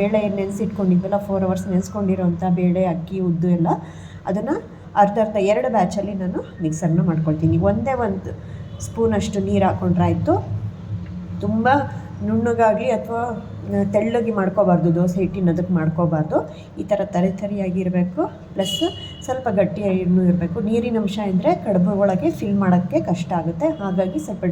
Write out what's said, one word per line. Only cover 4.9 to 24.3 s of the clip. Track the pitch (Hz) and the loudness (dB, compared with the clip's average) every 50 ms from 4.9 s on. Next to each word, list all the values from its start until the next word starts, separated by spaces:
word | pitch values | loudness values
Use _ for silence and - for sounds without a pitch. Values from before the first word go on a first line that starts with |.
| - | 4
ಅರ್ಧ | 202 202 202 - 226 | 4 4 4 4 2
ಅರ್ಧ | 214 214 220 208 190 196 | 0 2 2 2 2 2
ಎರಡು | 214 240 262 254 | 2 2 2 2
ಬ್ಯಾಚಲ್ಲಿ | 226 208 180 175 - 208 196 202 202 | 2 2 2 2 0 -2 -4 -4 -4
ನಾನು | 185 185 180 - 339 - - - - | -4 -4 -2 -4 -4 -6 -8 -6 -4
ಮಿಕ್ಸರ್ನ | 170 156 156 - 185 160 160 175 | -4 -2 -2 0 0 2 4 4
ಮಾಡ್ಕೊಳ್ತೀನಿ. | - 170 160 156 - 160 151 156 165 160 165 165 185 202 | 4 2 2 2 2 0 0 2 2 4 4 4 4 2
ಒಂದೇ | 214 233 233 269 262 247 | 2 2 0 -2 0 0
ಒಂದು | 233 202 190 185 - - - - - - - - - - - - | 0 -2 -2 -4 -6 -8 -10 -12 -12 -12 -12 -12 -12 -12 -12 -12
ಸ್ಪೂನಷ್ಟು | - - - 226 226 226 214 196 196 - - 202 | -10 -8 -2 0 2 2 2 2 0 -2 -2 -2
ನೀರು | 190 196 202 196 190 | 0 2 2 4 4
ಹಾಕ್ಕೊಂಡ್ರೆ | 185 202 - 185 180 175 180 175 | 2 2 2 0 2 2 4 4
ಆಯ್ತು. | 170 170 170 - 294 349 415 - - - - - - - - - - - - - - - - - - - - | 2 2 2 2 2 2 2 0 -4 -6 -6 -6 -8 -10 -10 -10 -8 -8 -8 -8 -8 -10 -10 -10 -10 -8 -4
ತುಂಬ | 208 208 220 226 226 247 277 285 262 - - - - - - - 202 | -2 -2 0 2 4 4 4 4 2 -2 -6 -10 -12 -12 -10 -6 -2
ನುಣ್ಣಗಾಗಲಿ | 208 220 226 233 240 226 226 226 220 202 - 240 254 | 0 0 2 2 2 2 4 4 4 4 2 2 0
ಅಥವಾ, | 226 208 - 220 233 233 | 0 -2 -2 -4 -4 -4
ಆ, | 240 247 220 180 - - - - - 202 202 202 196 196 | -4 -4 -6 -8 -10 -10 -12 -10 -6 -2 0 0 2 2
ತೆಳ್ಳಗೆ | 208 208 214 226 240 240 220 226 214 202 | 2 2 2 2 0 0 0 0 0 0
ಮಾಡ್ಕೋಬಾರ್ದು, | 185 185 - 214 196 185 175 160 160 170 160 | 0 0 2 2 4 4 4 4 4 4 2
ದೋಸೆ | 170 180 180 - 196 | 4 2 2 2 0
ಹಿಟ್ಟಿನ | 185 165 - 202 180 170 160 | -2 -2 -2 0 0 2 2
ಅದಕ್ಕೆ | 170 175 185 | 0 0 0
ಮಾಡ್ಕೋಬಾರ್ದು. | 180 165 156 160 - - - 160 160 156 151 - 247 320 - - - - - - - - | 0 0 2 0 0 0 0 2 2 0 0 0 0 0 -2 -2 -10 -16 -16 -14 -10 -8
ಈ | - | -4
ಥರ | - 208 196 190 - - | -2 0 0 -2 -2 0
ತರಿ | 175 180 190 180 - | 0 0 0 0 -2
ತರಿಯಾಗಿರಬೇಕು, | 208 202 208 202 190 180 175 190 185 180 185 180 175 - - 294 349 - - - - - - | -6 -6 -4 -4 -4 -2 -2 -2 -2 0 0 0 0 0 -2 -4 -4 -4 -6 -12 -16 -10 -4
ಪ್ಲಸ್ | 202 190 - - - 320 370 - - - - - - - | -4 -4 -2 -2 -2 -2 -4 -4 -6 -12 -14 -14 -12 -8
ಸ್ವಲ್ಪ | - 254 262 - 240 190 202 | -6 -6 -4 -2 0 2 2
ಗಟ್ಟಿಯಾಗಿನೂ | 185 - - 208 208 196 185 185 180 175 180 185 185 | 2 2 0 -2 -2 0 0 0 2 4 4 4 4
ಇರಬೇಕು. | 175 175 - 170 165 - - | 4 4 2 2 -2 -2 -2
ನೀರಿನ | 202 214 226 233 233 247 226 220 | -2 0 0 0 0 0 0 0
ಅಂಶ | 202 190 - 214 208 196 | 0 -2 -2 -4 -2 0
ಇದ್ದರೆ | 185 180 - 302 359 349 - | 0 2 2 2 2 2 0
ಕಡುಬು | 226 196 175 180 208 202 190 | 0 2 2 4 2 2 2
ಒಳಗೆ | 202 196 185 180 - 339 | 2 2 2 2 0 0
ಫಿಲ್ | 330 - - 202 196 196 196 | -2 -2 -2 0 0 2 4
ಮಾಡೋಕ್ಕೆ | 185 180 175 180 - 277 330 | 4 4 4 2 2 0 0
ಕಷ್ಟ | 320 - 170 - - - | 0 0 -2 -2 -2 -2
ಆಗುತ್ತೆ, | 185 165 156 165 - - 294 320 311 - | -2 -2 -2 -2 -2 -2 -2 -2 -2 -2
ಹಾಗಾಗಿ | 202 190 180 190 185 180 285 311 302 | -4 -2 0 0 0 0 -2 -4 -6
ಸ್ವಲ್ಪ | - | -6